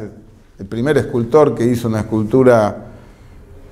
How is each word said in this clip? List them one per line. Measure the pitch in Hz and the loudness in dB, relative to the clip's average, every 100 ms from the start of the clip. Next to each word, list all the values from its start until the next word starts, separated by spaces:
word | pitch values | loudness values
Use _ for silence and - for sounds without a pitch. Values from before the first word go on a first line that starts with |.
el, | 104 - - - - - | -16 -18 -20 -20 -20 -18
el | 98 | -10
primer | 113 135 139 | -4 0 0
escultor | - 123 113 151 139 | -2 -4 0 2 2
que | 113 117 | 2 -2
hizo | 120 117 | -2 -2
una | 110 | -4
escultura | 104 110 107 131 127 117 101 - - - - - - - - - - | -4 -4 0 2 4 4 2 -4 -14 -20 -20 -20 -20 -20 -20 -20 -20